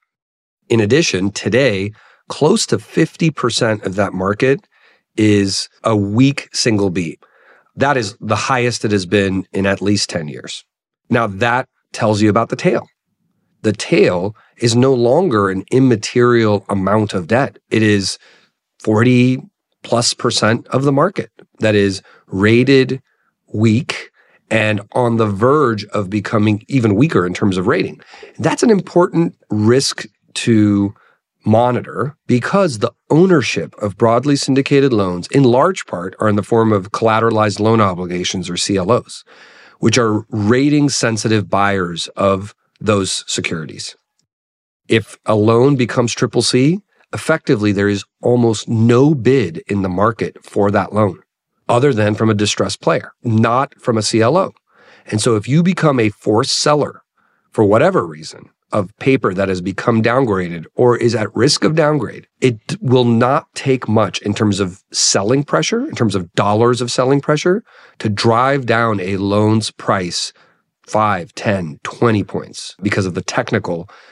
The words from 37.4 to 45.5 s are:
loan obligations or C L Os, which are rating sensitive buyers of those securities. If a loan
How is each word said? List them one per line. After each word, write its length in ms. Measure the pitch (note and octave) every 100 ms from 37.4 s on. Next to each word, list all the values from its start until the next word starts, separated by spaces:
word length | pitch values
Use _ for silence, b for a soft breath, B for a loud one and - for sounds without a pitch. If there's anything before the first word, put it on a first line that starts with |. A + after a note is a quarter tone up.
| G#2+ G2
loan 200 | G#2+ A2+
obligations 720 | G2+ F2 F2+ F2+ F2 F#2+ F2
or 80 | F2
C 180 | - F#2+
L 160 | F2+
Os, 320 | A#2 - - B B B B B B
which 200 | A2 B2
are 260 | A#2 G#2+ -
rating 600 | A2 G#2 B2 C#3+ D3 C#3+
sensitive 600 | - A#2+ A2 A#2 A2 F2
buyers 580 | G2 G2+ G2 F2 E2+ - -
of 400 | G2 G2 G2+ - _ -
those 400 | G2 G#2 F#2 - -
securities. 680 | - F#2 F2 C#2+ C#2+ - - _ _ _ _ _ _ _ _ -
If 300 | A2+ - - -
a 100 | G#2+
loan 400 | G#2+